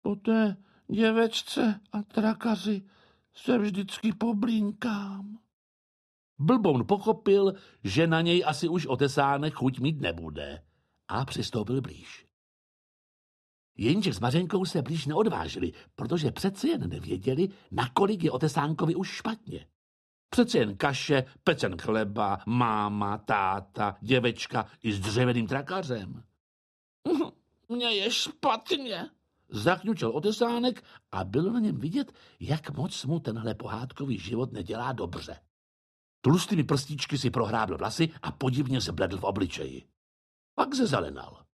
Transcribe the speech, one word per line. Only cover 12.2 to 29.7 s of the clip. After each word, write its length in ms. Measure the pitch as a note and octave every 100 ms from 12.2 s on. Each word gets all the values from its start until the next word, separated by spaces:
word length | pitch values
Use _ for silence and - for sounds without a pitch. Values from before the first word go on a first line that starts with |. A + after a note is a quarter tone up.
| _ _ _ _ _ _ _ _ _ _ _ _ _ _ _ -
Jeníček 360 | G#2+ F#3 F#3+
s 60 | F#2+
Mařenkou 460 | A#2+ D#3 F3+ G3 F#3
se 160 | E3+
blíž 240 | C3 E3 C3+
neodvážili, 680 | D#3+ A3 - - - - - - -
protože 360 | - E3+ D3+
přece 360 | - G3 G3 C#4+
jen 220 | E4 F2
nevěděli, 600 | F2 E2+ F#2 C3 C3 G3 - _
nakolik 520 | - C3 - G3 G#3
je 80 | D#3+
Otesánkovi 640 | C3 D#3 D3+ C#3+ D#3 D#3 F3+
už 140 | F#3+
špatně. 580 | - A3 A3+ - - - _ _ _ _ _ _
Přece 280 | - A#3+ F#3+
jen 200 | G#2+ G2
kaše, 480 | D3 C3+ - C#3 C3 -
pecen 340 | - D#3+ G#2+ F2
chleba, 600 | - A2 G#2 G#2+ G2+ G2 -
máma, 720 | B2 A#2+ G#2+ G#2 G#2 G2+ G#2+
táta, 800 | G#2 G#2 F#2+ G2 F2+ - G#2 F#2+
děvečka 640 | G#2+ B2+ A#2+ A2 - B2+ G#2+ -
i 100 | A2+
s 60 | G2+
dřevěným 480 | G2 A2 B2 A#2+ A2
trakařem. 760 | C3+ C#3 F#3+ D#3+ A#2 F#2+ - - _ _ _ _ _ _ _ -
<laughs> 640 | D4 D#4 _ _ _ _
„Mně 180 | A#3+ A#3+
je 240 | G#3 G#3
špatně,“ 1000 | A3+ - - C#4 A3+ - D#4+ C4 F3 - _ _ _ _
zakňučel 600 | G#2 B2